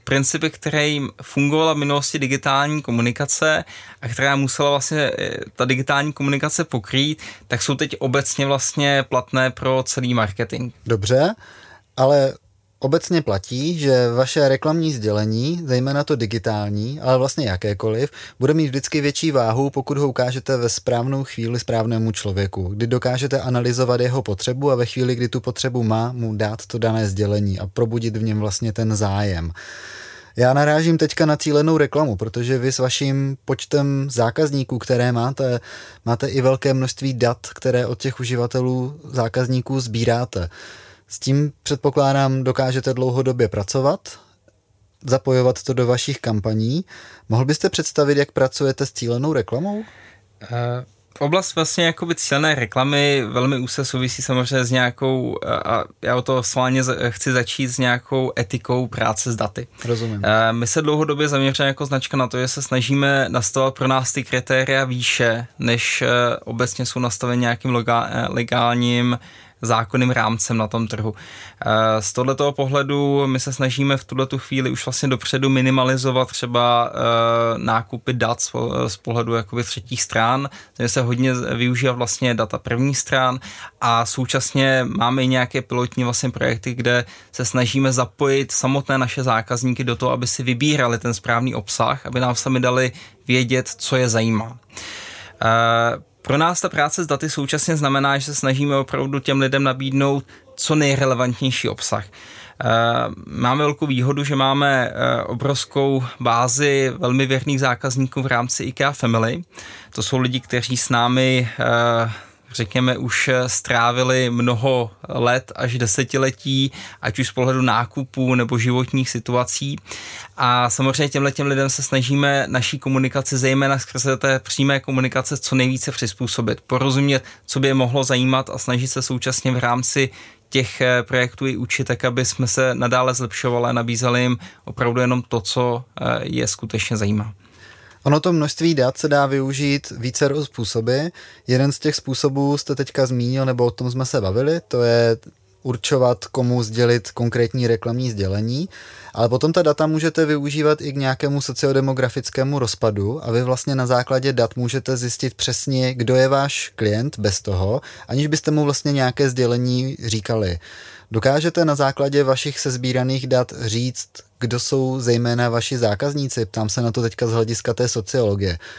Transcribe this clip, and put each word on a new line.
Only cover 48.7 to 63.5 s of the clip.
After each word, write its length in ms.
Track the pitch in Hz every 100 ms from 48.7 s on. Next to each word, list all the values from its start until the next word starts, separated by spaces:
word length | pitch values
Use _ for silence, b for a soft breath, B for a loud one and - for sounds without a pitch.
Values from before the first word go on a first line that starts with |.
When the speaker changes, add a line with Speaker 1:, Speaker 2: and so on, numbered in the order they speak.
| 131 139
Speaker 2:
s 60 |
cílenou 400 | - 117 120 151
reklamou? 500 | 139 104 127 196 208 220 B B B _ -
Speaker 1:
Eh, 60 | 104 120 120 123 127 _ _ -
oblast 360 | 143 185 185 165
vlastně 300 | 160 - 165
jakoby 300 | - 170 165
cílené 400 | - 143 156 139
reklamy 680 | 110 131 135 143 143 139 110
velmi 280 | 123 131 131
úzce 280 | 127 - 135
souvisí 360 | 127 127 -
samozřejmě 440 | - 127 123 131 123
s 60 |
nějakou, 680 | 131 123 - 131 131 123 - -
a, 80 | -
a 280 | - 110 - -
já 140 | 110 123
o 60 |
to 220 | 123 131
schválně 400 | 117 131 127 131
za-, 120 | 127 104 120
chci 220 | - 139
začít 360 | 127 117 - 131
s 100 | 123
nějakou 540 | 123 123 - 135 131 -
etikou 480 | - 127 - 127 120
práce 440 | - 113 107 127
s 40 | 110
daty. 320 | 104 - 120 - 120
Speaker 2:
Rozumím. 360 | 113 113 104 104
Speaker 1:
Eh, 280 | 110 113
my 140 | 117 113
se 140 | 160
dlouhodobě 460 | 151 151 156 147 147
zaměřujeme 400 | 139 135 135 139
jako 180 | 135 139
značka 320 | 135 - 135
na 100 | 123
to, 100 | 127
že 100 | 127
se 140 | -
snažíme 640 | - 127 117 139 139 139 131
nastavovat 440 | 123 110